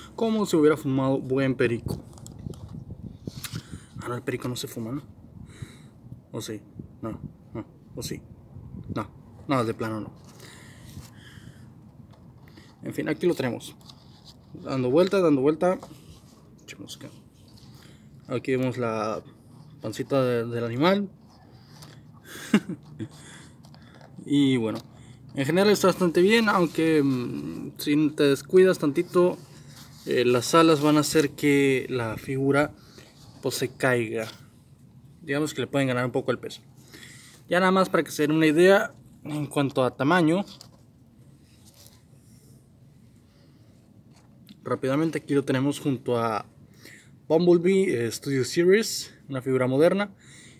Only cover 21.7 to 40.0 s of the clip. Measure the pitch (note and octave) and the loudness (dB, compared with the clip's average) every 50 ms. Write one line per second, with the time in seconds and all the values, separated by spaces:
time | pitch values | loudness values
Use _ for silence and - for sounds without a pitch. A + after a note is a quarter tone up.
21.7 | - - - - - - - - - - - - - - - - - G3+ - - | -20 -20 -20 -20 -20 -20 -20 -20 -20 -20 -20 -20 -18 -16 -2 0 0 0 0 -2
22.7 | D#3+ C#3+ - - - - A2 - - - - - - - - - - - - - | -10 -14 -14 -18 -16 -14 -14 -14 -14 -18 -20 -20 -20 -20 -20 -20 -20 -20 -20 -20
23.7 | - - - - - - - - - - - - C#3+ C#3+ C#3+ C3+ C3 B2 A2 A2 | -20 -20 -20 -20 -20 -20 -20 -20 -20 -18 -6 0 2 2 4 4 2 2 0 -2
24.7 | G#2 - - - - - - - - - - - - C#3 C#3 C3+ D#3+ F#3 G3 G#3 | -4 -6 -10 -16 -20 -20 -20 -20 -20 -20 -20 -10 -6 -4 -2 0 2 4 4 4
25.7 | G3+ F#3 - F#3 E3+ - F#3 F3 D#3 F3+ F3 G3+ A3+ A#3 A3+ G#3 - F#3+ F3 D3+ | 4 4 4 2 2 2 0 2 4 4 4 6 4 4 4 2 2 2 2 0
26.7 | - - D#3+ D#3+ D#3+ D3+ C#3 C#3 C3 B2 A#2+ - - - - D#2+ E2 - - - | 0 0 2 2 4 4 4 2 0 0 -2 -4 -6 -8 -8 -10 -10 -10 -12 -12
27.7 | - - - D3+ D3 D3+ D#3 C#3+ D3 - D3 C#3+ C#3 C3+ - - F#3 F#3 F#3 F#3 | -12 -8 -2 0 2 2 2 2 2 2 2 2 2 0 0 2 4 6 6 6
28.7 | F3 - E3 D3+ C3+ F3 F3 F3 - F3+ F3+ F3+ - - - - - - - - | 4 2 0 -2 0 -2 -4 0 2 2 2 2 0 -4 -10 -18 -20 -20 -20 -20
29.7 | - - - - - - - - C#3 B2+ A#2+ B2 B2 B2 A#2 - - E3 E3 E3 | -20 -20 -20 -20 -20 -14 -8 -2 0 0 2 2 2 2 2 4 6 6 6 6
30.7 | D#3+ C#3 D3 D3+ D3+ D3+ C#3+ - - D#3+ C#3+ C#3 - - - D3 C#3+ C#3 C#3 C#3 | 6 4 4 4 4 4 2 2 2 2 2 2 -2 -2 2 2 4 4 4 4
31.7 | C3+ B2+ - - B2+ B2 A#2 A2 G#2+ G#2+ - - C3+ C3+ C3+ C#3 C#3 C#3 D3+ D3 | 2 0 -2 -4 -4 -4 -4 -4 -6 -8 -8 -6 -4 -2 0 2 2 2 2 0
32.7 | - - - - - - - - - - - - - - - C3+ - - C#3 B2 | -4 -10 -20 -20 -20 -20 -20 -20 -20 -20 -20 -20 -16 -8 -6 -6 -4 -4 -6 -6
33.7 | - - - C3 B2 A#2+ A#2 A2 A2+ A2+ A2+ A2+ - - - - - - - _ | -4 -2 0 2 2 2 0 -2 -4 -6 -8 -8 -10 -16 -20 -20 -20 -20 -20 _
34.7 | - - - - - - - - - - - D3+ C#3 C#3+ D#3 D3 - - B2 - | -20 -20 -20 -20 -20 -20 -20 -20 -20 -16 -8 -6 -4 -2 -2 -4 -4 -6 -6 -2
35.7 | - C#3 C3+ C3 B2 B2 B2+ B2 A#2+ C3+ B2+ - B2 - - - - - - - | 0 0 0 0 0 0 -2 -2 -2 -2 -2 -2 -4 -4 -6 -12 -14 -16 -20 -20
36.7 | - - - - - - - - - - - - - - - - E3 F3+ F#3+ F#3 | -20 -20 -20 -20 -20 -20 -20 -20 -20 -20 -20 -20 -20 -20 -6 -2 0 2 4 4
37.7 | F#3+ F#3+ F#3 F#3 - E3+ E3 - - - D3+ D3 D#3 D#3+ D#3+ D#3 D3 D#3+ F3+ F#3+ | 4 4 4 2 2 0 0 -2 -2 -2 0 2 4 4 4 4 6 6 8 8
38.7 | G3 G#3 - - - - - - - - - D3 D3+ D3+ D3 C3+ - D3 C#3 B2+ | 6 6 4 0 -6 -14 -20 -20 -20 -18 -12 -10 -6 -6 -6 -4 -2 -2 -2 0
39.7 | - C3+ B2+ B2 - - | 0 0 0 0 0 0